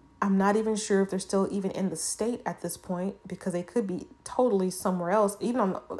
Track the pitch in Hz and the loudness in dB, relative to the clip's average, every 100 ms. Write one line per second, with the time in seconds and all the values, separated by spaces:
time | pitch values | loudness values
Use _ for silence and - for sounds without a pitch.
0 | - - 196 196 196 214 220 208 - 196 | -20 -4 2 4 4 4 2 -2 2 2
1 | 196 190 - 196 196 202 190 - 190 160 | 2 -2 -2 0 0 0 -4 -2 -2 -2
2 | - - 220 240 - 175 175 - - 180 | -4 -2 -2 -2 -6 -6 -8 -8 -6 -4
3 | 196 196 - 180 196 175 175 240 196 180 | -4 -6 -12 -8 -4 -4 -2 -2 -2 -4
4 | - - - - 247 196 185 - 196 180 | -8 -16 -6 2 4 4 2 0 -2 0
5 | 170 214 202 202 226 247 190 - - | 2 4 4 2 -2 0 0 0 -6